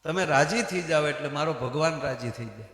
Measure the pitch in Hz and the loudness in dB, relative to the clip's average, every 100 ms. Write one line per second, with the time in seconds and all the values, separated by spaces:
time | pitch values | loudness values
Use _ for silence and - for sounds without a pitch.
0 | 151 175 175 139 156 220 220 185 165 156 | -2 0 4 4 4 2 0 -2 2 2
1 | 147 147 147 143 156 156 127 139 160 156 | 2 -2 -4 -2 -2 -2 -2 0 0 0
2 | 139 131 120 - 113 104 107 | -4 -4 -6 -6 -10 -12 -18